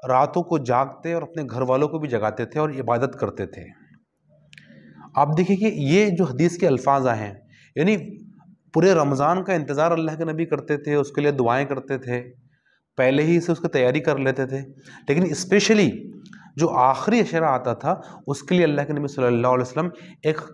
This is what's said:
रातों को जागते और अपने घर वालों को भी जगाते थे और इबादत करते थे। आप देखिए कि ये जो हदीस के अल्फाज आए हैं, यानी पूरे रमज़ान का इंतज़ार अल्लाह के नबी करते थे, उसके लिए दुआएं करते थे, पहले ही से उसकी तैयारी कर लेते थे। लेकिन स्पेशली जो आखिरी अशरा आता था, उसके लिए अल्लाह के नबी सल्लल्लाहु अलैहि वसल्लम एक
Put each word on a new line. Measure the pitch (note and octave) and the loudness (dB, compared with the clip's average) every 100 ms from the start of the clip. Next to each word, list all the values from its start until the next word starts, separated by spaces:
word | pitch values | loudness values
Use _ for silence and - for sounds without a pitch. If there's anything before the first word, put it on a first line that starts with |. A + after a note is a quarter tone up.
| C3 | 0
रातों | B2+ D3 F3+ | 2 2 0
को | E3+ D#3+ | -2 -2
जागते | B2+ B2 C#3 E3 E3 | 0 0 0 -4 -8
और | E3+ | -6
अपने | D3 E3 | -6 -8
घर | C#3 A2+ | -8 -4
वालों | B2+ C3 D3 | 0 2 0
को | D#3 | -2
भी | D3+ | -4
जगाते | A#2 G#2+ G#2+ A2+ | -2 -2 -4 -6
थे | D3+ | -4
और | D3+ C3+ | -4 -4
इबादत | A#2+ A#2 C3 - | -2 0 -2 -4
करते | - - G2 | -6 -6 -10
थे। | - F2+ - _ _ _ _ _ _ _ - - - - - - - | -12 -20 -20 _ _ _ _ _ _ _ -20 -20 -20 -20 -20 -8 -2
आप | D3 D#3 | 0 2
देखिए | F3+ G3 | 2 2
कि | G#3+ | 0
ये | D3+ C#3 F3 G#3+ | 0 2 4 4
जो | F3 E3+ | 2 0
हदीस | B2+ E3+ E3+ | 0 0 2
के | F3+ | 0
अल्फाज | C3 - C#3 B2+ | 2 2 2 2
आए | A2 | 0
हैं, | G#2 G2+ - _ _ - | -4 -12 -20 _ _ -2
यानी | E3+ G#3 - - - - - - _ | 0 0 -4 -16 -20 -20 -20 -20 _
पूरे | E3 F3+ | 2 4
रमज़ान | F3 C#3+ C3+ D3 F3+ | 4 4 2 2 0
का | F#3 | 0
इंतज़ार | F3+ C#3 C#3 D#3+ | -4 -2 0 0
अल्लाह | E3 D#3+ D#3 | 0 -2 -4
के | E3 | -4
नबी | D#3+ D#3+ | -4 -2
करते | D3 - D3 | -4 -2 -4
थे, | D3 D3 | 0 0
उसके | C#3 C#3+ | 0 0
लिए | D3 | 0
दुआएं | C#3 A#2+ B2 C#3 | 2 2 2 0
करते | C3+ - C3+ | -6 -6 -8
थे, | B2 B2 B2 - _ _ _ _ _ - | -6 -8 -8 -18 _ _ _ _ _ 0
पहले | B2+ C#3 | 2 2
ही | D3+ E3+ | 4 2
से | E3+ | 2
उसकी | E3 E3 | -2 -2
तैयारी | C#3+ B2 C#3+ | 2 2 2
कर | D#3+ C#3+ | 0 0
लेते | C3+ C3 C3 | 0 -2 -4
थे। | C3+ C3+ - - - - | -6 -10 -16 -20 -8 -2
लेकिन | C#3+ F3+ | 0 0
स्पेशली | D3+ - G3+ - G#3+ E3+ - - - - - - C3+ | -2 0 2 4 4 4 0 -8 -16 -20 -20 -14 -2
जो | E3 | 0
आखिरी | B2+ B2+ C3+ - A#3 | 4 4 2 2 2
अशरा | G3+ E3 D#3+ | 2 0 0
आता | C3 C3 A2+ | 0 -2 -4
था, | C3 F3+ - - - | -2 -4 -6 -12 -8
उसके | C#3 - F3+ | -8 0 2
लिए | |
अल्लाह | E3 C#3+ C#3+ | 4 2 -2
के | |
नबी | D3 C#3+ | -4 -4
सल्लल्लाहु | C#3 B2 A#2+ A#2+ B2+ | -2 0 2 2 2
अलैहि | B2 | 0
वसल्लम | - F3 - - - D3+ | -4 -6 -6 -18 -6 -4
एक | D#3 - | -4 -6